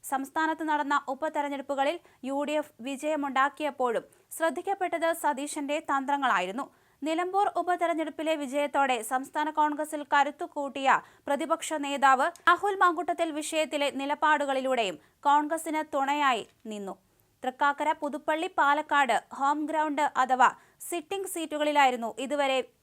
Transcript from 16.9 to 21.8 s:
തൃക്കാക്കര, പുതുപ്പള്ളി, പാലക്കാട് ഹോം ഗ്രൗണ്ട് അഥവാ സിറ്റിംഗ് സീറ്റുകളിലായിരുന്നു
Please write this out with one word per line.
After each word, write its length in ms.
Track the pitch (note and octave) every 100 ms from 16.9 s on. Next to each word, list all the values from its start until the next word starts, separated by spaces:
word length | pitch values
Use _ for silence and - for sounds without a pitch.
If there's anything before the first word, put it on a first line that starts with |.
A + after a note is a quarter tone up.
| F#3+ _ _ _ _
തൃക്കാക്കര, 460 | B3+ B3+ C#4+ C#4+ D4+ D#4
പുതുപ്പള്ളി, 480 | D4 D4 D#4 D#4 F#4 F4+
പാലക്കാട് 580 | C#4+ D4 D4+ C#4+ C4 G#3 - A#3+
ഹോം 220 | C#4 D4+ D4
ഗ്രൗണ്ട് 360 | D#4 D4+ C#4+ C#4+ -
അഥവാ 260 | B3+ B3+ A#3+ - _ _ -
സിറ്റിംഗ് 440 | F4 D#4 G4 F#4+
സീറ്റുകളിലായിരുന്നു 760 | E4+ D#4 D4+ D4+ D4